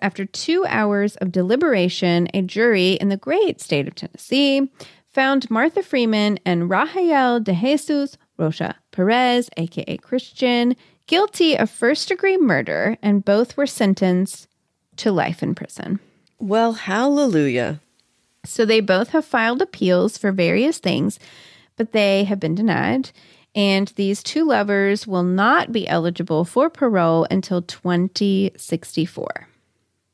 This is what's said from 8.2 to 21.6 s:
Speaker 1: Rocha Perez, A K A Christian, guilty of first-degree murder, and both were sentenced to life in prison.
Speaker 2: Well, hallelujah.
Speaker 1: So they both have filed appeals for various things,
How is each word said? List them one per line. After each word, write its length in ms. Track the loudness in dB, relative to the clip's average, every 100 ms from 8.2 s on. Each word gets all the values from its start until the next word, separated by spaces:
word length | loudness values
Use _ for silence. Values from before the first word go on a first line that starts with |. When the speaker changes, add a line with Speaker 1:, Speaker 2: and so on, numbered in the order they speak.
| _ -4
Speaker 1:
Rocha 380 | -4 -2 -6 -8 _
Perez, 580 | -2 2 2 2 0 -2 -6
A 80 | -8
K 180 | -6 -8
A 100 | -8
Christian, 760 | -6 -6 -6 -4 0 2 0 -2 _ _ -2
guilty 500 | 0 0 2 2 2
of 120 | 0
first-degree 680 | 0 0 0 -2 -2 0 2
murder, 600 | 2 2 0 -2 -2 -2
and 220 | 0 0 2
both 300 | 2 0 -2
were 80 | -4
sentenced 800 | 0 0 2 2 0 -2 -6 -18 _ _ _ _ -6
to 140 | -2
life 300 | 0 -2 -2
in 140 | -6 -6
prison. 440 | -10 -12 -8 -8 _ _ _ -10
Speaker 2:
Well, 360 | -2 0 0
hallelujah. 1040 | -2 -4 -2 0 2 2 2 2 0 -2 -6 _ _ _ _ _ _ -10
Speaker 1:
So 200 | -2 2
they 160 | 2
both 280 | 2 0 2
have 160 | -2 0
filed 360 | 0 0 0
appeals 560 | -4 -2 2 2 2 -2
for 140 | -2
various 460 | 0 2 2 0 0
things, 380 | -2 -2 -2 -6 -14 -20 -20 -20